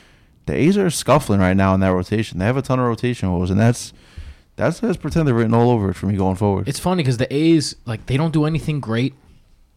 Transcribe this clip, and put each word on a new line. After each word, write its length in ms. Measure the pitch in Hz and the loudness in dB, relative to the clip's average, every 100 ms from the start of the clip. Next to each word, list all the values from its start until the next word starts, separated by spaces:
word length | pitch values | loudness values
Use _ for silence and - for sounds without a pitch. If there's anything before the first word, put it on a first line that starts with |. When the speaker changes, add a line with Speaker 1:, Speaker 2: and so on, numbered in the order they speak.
| _ _ _ _ - | _ _ _ _ -6
Speaker 1:
the 80 | |
A's 240 | 71 143 202 | 0 2 2
are 140 | 190 | 0
scuffling 480 | - - 139 - 101 | -2 0 0 2 2
right 180 | 92 95 | 4 4
now 160 | 95 | 4
in 60 | 95 | 2
that 120 | 95 | 2
rotation. 460 | 92 90 107 110 87 | 0 0 -2 -4 -2
They 80 | 95 | -2
have 120 | 131 | -2
a 40 | |
ton 180 | 131 131 | 0 0
of 60 | 123 | 0
rotation 460 | 113 123 123 95 | -2 -4 -2 -2
woes, 160 | 87 90 | -2 0
and 100 | 95 | 2
that's, 320 | 113 120 - - - - - - _ - | 2 2 -6 -18 -20 -18 -18 -20 _ -4
that's, 240 | 117 170 | -2 -2
that's 160 | 233 180 | -4 -4
pretender 360 | 151 170 151 | -2 0 2
written 200 | 117 113 117 | 2 2 4
all 160 | 120 | 4
over 180 | 120 98 | 2 0
it 60 | 90 | -2
for 100 | 95 | -2
me 100 | 98 | 0
going 200 | 95 92 | 0 0
forward. 320 | 104 95 98 | 0 0 -2
Speaker 2:
It's 100 | 135 | -4
funny 240 | 180 185 | -2 0
'cause 140 | 135 120 | 0 0
the 160 | 127 | -2
A's, 420 | 139 160 165 - - - | 0 2 2 0 -8 -10
like, 180 | 107 - | -8 -4
they 120 | 131 | -2
don't 140 | 160 | 0
do 140 | 156 151 | 0 0
anything 340 | 160 - 147 | -2 -4 -6
great. 360 | 123 113 131 - _ - _ _ _ | -4 -2 -2 -6 _ -20 _ _ _